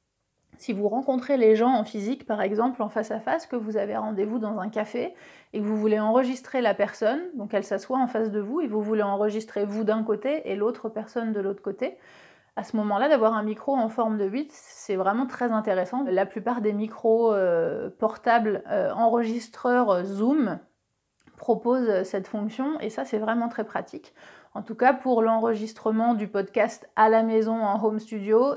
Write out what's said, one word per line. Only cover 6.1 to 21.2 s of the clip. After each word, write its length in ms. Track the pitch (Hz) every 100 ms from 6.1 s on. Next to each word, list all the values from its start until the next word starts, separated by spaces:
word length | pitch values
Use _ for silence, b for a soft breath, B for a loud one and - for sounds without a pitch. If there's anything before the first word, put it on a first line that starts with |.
| 240 254 254 - 262
la 140 | 233
personne, 460 | 202 202 - 214 277 359
donc 200 | 294 208
elle 100 | 202
s'assoit 340 | - 196 - 254
en 80 | 247
face 240 | 220 220
de 100 | 208
vous 200 | 202 294
et 60 | 294
vous 160 | 208
voulez 200 | 208 220
enregistrer 640 | 202 196 208 208 220 -
vous 200 | 202 208
d'un 180 | 214 220
côté 480 | 220 202 262 311 -
et 60 | 190
l'autre 340 | 214 247 226
personne 420 | 226 220 240 226
de 80 | 208
l'autre 220 | 196 196
côté, 340 | - 196 269 - B B B B B -
à 60 |
ce 140 | 196 220
moment-là, 320 | 214 202 277
d'avoir 260 | 285 220
un 80 | 226
micro 320 | 214 214 -
en 140 | 269 226
forme 300 | 226 226 214
de 80 | 196
huit, 240 | 233 302
c'est 440 | - - - - 190
vraiment 300 | 185 220 254
très 240 | - 247
intéressant. 540 | 220 220 185 180 247
La 220 | 185 185 196
plupart 340 | 226 220 240
des 140 | 214
micros, 580 | 208 220 - 226 226 233
euh, 560 | 202 185 170 165 - - -
portables, 640 | 214 - - 233 220 196 -
euh, 220 | 190 185
enregistreurs, 960 | - 226 240 226 233 226 - 247 247 226
euh, 140 | 180
Zoom 540 | 190 196 226 302 220 175 - _ _ _ _ _